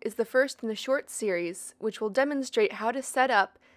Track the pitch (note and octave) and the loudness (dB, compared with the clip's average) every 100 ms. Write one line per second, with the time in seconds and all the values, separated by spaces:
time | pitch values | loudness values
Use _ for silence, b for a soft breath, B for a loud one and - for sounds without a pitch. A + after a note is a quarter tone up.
0 | A3 G#3 A3 B3+ C4+ - A3+ G#3+ - C4+ | -6 -4 2 2 2 -2 -6 -4 0 -2
1 | - - G#3+ F3 E3+ F#3 - - A3 - | -2 -4 -2 0 -2 -6 -14 -6 -6 -4
2 | G#3+ G#3 C#4 C#4+ B3+ - G#3+ G#3+ A3 B3+ | -2 2 2 0 -2 2 2 0 -4 -4
3 | C4 C4 C4 G#3+ F#3+ _ b | -2 2 4 4 2 _ b